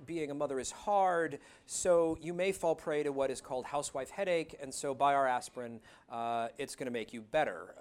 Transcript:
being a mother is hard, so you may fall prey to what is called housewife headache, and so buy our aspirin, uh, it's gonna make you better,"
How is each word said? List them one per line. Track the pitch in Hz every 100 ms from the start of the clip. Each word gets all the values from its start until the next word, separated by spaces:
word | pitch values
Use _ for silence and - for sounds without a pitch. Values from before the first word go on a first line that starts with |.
| 135
being | 170 147
a | 143
mother | 143 135
is | 117
hard, | - - 202 190 170 160 139 - - -
so | - 185 170 165 160
you | 156
may | 175 190
fall | 190 170
prey | 160 - 151
to | 147
what | 135 135
is | 123
called | - 127 117
housewife | 147 139 139 131
headache, | - 190 170 160 -
and | 135
so | - 143 127
buy | 139
our | 139 135
aspirin, | 123 - - 120 117 - - -
uh, | 117 117 117 117 -
it's | 135
gonna | - 131
make | 120 107
you | 120
better," | 107 156 131 87 90 -